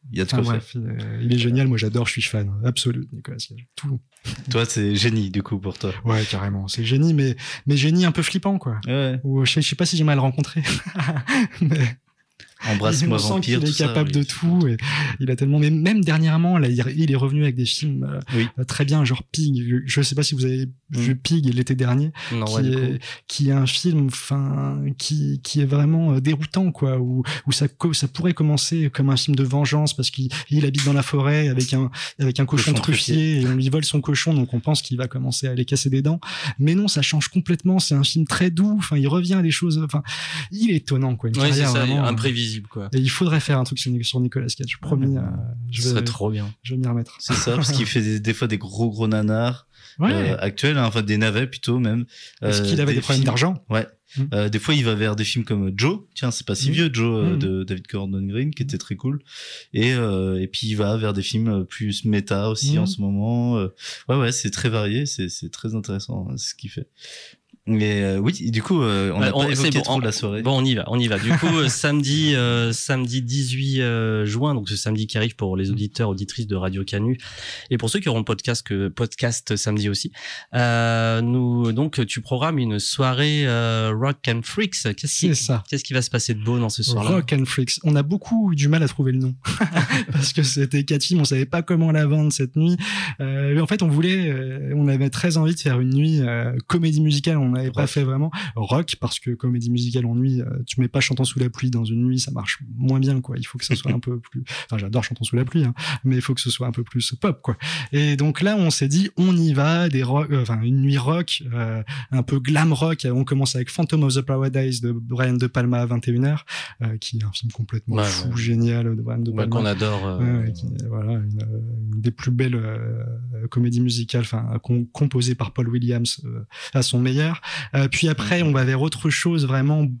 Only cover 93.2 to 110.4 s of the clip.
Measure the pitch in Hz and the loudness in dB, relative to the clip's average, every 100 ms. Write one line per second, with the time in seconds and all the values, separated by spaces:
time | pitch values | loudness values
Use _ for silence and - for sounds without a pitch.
93.2 | 135 135 139 147 160 208 180 143 170 190 | -4 0 2 2 2 2 2 2 2 2
94.2 | 170 131 131 131 139 147 143 135 139 - | 0 -2 -4 -6 -4 2 2 4 2 2
95.2 | 180 160 160 165 147 123 127 135 151 156 | 0 2 2 2 0 2 2 4 4 4
96.2 | 123 117 120 123 - 180 165 151 156 143 | 2 0 -2 -4 0 2 2 4 4 2
97.2 | 143 156 131 127 131 127 143 - 135 131 | 2 2 2 2 -2 0 0 0 0 0
98.2 | 156 185 185 113 110 131 170 - 117 - | -2 -2 -8 -4 0 0 0 -4 -4 -4
99.2 | - 120 127 123 117 120 120 123 120 117 | -6 -4 -2 0 0 0 0 0 0 2
100.2 | 131 127 120 131 123 - 123 139 - 131 | 2 0 -2 -6 -4 -2 0 0 -2 0
101.2 | 131 131 123 - 127 117 110 113 127 127 | -2 0 -2 -2 -2 0 0 0 2 0
102.2 | 127 127 101 - 120 117 131 131 135 131 | -2 -6 -6 -8 -10 -2 0 2 2 0
103.2 | 123 123 120 123 - 127 139 127 123 123 | -2 -8 -8 -8 -4 -4 -2 -2 -2 -6
104.2 | 113 131 127 - - 113 98 117 107 120 | -8 -10 -10 -12 -6 -4 -2 -2 -2 -4
105.2 | 113 120 123 170 135 120 156 139 131 127 | -2 0 0 2 0 0 -6 -2 0 0
106.2 | - 127 127 - 123 117 117 123 - 123 | 0 -2 -2 -2 -4 -4 -4 -4 -4 -2
107.2 | 202 151 - 113 151 160 131 143 147 143 | -2 -2 -4 -4 -6 -8 -4 0 2 2
108.2 | 147 139 190 214 170 - 139 156 196 - | 0 2 2 2 2 2 2 2 0 2
109.2 | 185 180 165 139 147 170 175 131 123 139 | 4 6 4 4 4 2 2 0 2 0
110.2 | 147 143 | 2 0